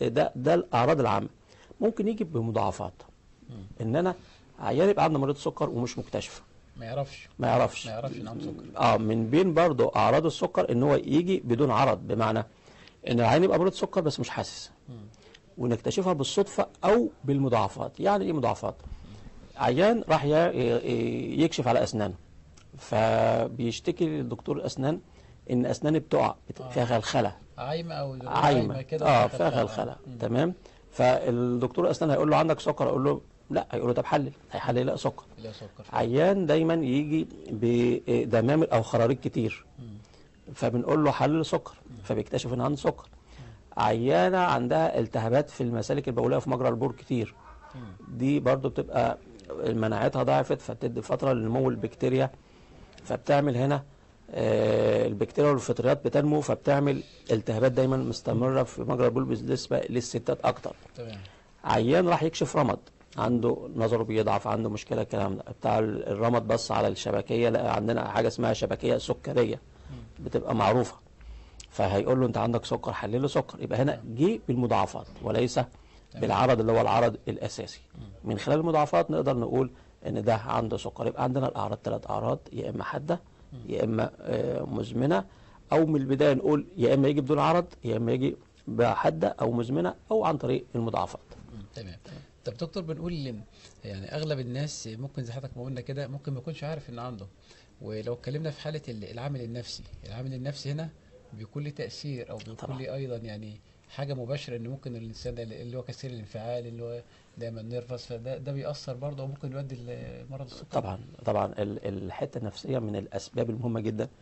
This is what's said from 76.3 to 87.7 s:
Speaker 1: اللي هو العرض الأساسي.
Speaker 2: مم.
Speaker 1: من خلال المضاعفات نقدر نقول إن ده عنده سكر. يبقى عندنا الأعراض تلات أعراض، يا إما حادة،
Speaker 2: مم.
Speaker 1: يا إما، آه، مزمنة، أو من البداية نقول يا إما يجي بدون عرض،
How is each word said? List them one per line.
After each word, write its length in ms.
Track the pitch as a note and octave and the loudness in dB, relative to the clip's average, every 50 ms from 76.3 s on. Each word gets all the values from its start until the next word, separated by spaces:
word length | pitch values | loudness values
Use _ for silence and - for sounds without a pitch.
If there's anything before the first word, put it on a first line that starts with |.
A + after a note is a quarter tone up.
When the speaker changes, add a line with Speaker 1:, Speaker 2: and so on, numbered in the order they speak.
| G#2 G2 B2 B2+ B2+ A2 | 2 4 4 4 4 4
Speaker 1:
اللي 120 | A2 A2+ | 4 4
هو 100 | A2+ A2+ | 4 4
العرض 360 | A2+ G#2+ G2+ A#2 A#2+ A#2 G#2+ - - - | 4 4 4 4 4 2 0 -2 -8 -8
الأساسي. 540 | G#2+ - - G#2 - - G#2 - - - - - - - | -6 -6 -6 -8 -8 -8 -10 -12 -12 -18 -20 -20 -18 -16
Speaker 2:
مم. 60 | A#2+ G#2 G2+ - - | -16 -16 -16 -12 -6
Speaker 1:
من 160 | A2+ A2 G2+ | -6 -4 -4
خلال 200 | - - C#3 D#3 | 0 2 2 2
المضاعفات 520 | D#3+ E3+ D#3+ D3+ D3 C#3 - E3+ E3+ - | 2 2 2 2 2 4 2 2 2 2
نقدر 260 | D3+ D#3+ D3 C#3 C3+ B2 | 0 0 0 0 0 0
نقول 340 | A#2 - - B2+ C3+ B2 - - - - - - - - | -2 0 0 0 0 -2 -4 -14 -20 -20 -20 -12 -8 -6
إن 160 | - A2+ G#2 | -4 -2 0
ده 120 | A2 A2+ | 2 0
عنده 420 | A2 G#2+ B2+ A2+ A#2+ A2+ A2 A2 G#2 | 0 0 -2 -2 -2 -2 -2 -4 -6
سكر. 300 | - A2+ - - - A#2 | -6 -8 -8 -4 -4 -4
يبقى 160 | C3 - B2+ | -2 -2 -2
عندنا 240 | C3 B2+ C#3 C3 B2+ | -2 -2 -2 -2 -2
الأعراض 300 | - - G2+ G#2 G#2+ - | -4 -4 -4 -4 -6 -6
تلات 320 | - A2 A2 A2 - - | -6 -6 -6 -6 -6 -6
أعراض، 300 | G#2 G#2+ A2+ A2+ C3 - - - - | -4 -2 -2 -2 -4 -4 -6 -12 -10
يا 160 | A#2 - A2+ | -8 -8 -6
إما 140 | G#2+ - - | -6 -6 -6
حادة، 360 | - - - D3 D3+ F3 F3 - - - - - - - | -6 -8 -8 -4 -4 -6 -6 -6 -16 -20 -20 -20 -20 -18
Speaker 2:
مم. 60 | B2 A2+ G#2+ | -14 -10 -8
Speaker 1:
يا 140 | G#2+ - - | -4 -2 -2
إما، 280 | A2+ A2+ A2 A#2 - - - | 0 0 0 -2 -2 -4 -8
آه، 420 | G2 - A2+ A2 - C3 C3 C3 - | -8 -6 -4 -2 -2 -2 -4 -4 -4
مزمنة، 600 | - - G#2+ A2+ A#2 A#2+ A#2+ B2+ C#3+ F3 G3 F#3+ - - - - - - - - - | -4 -4 -6 -6 -4 -2 0 0 2 2 0 -2 -4 -12 -20 -20 -20 -20 -16 -6 0
أو 140 | C#3 D3+ D#3+ | 2 2 4
من 160 | D#3 D#3 C#3+ | 4 2 0
البداية 320 | C3+ C3+ C3+ C3+ D3 D3 C#3 | 2 0 2 4 4 4 4
نقول 320 | C3 - D3 D3+ D3 D3 - - - | 4 4 2 2 2 0 -4 -2 2
يا 160 | A#2+ A#2 C3+ | 4 4 6
إما 140 | C#3 C3+ C#3 | 6 6 4
يجي 140 | D3 D3 | 4 2
بدون 180 | C3+ B2+ D#3 D3 | 2 0 2 2
عرض، 260 | C#3+ D#3 E3 F3 F3 F3 | 4 4 4 4 2 0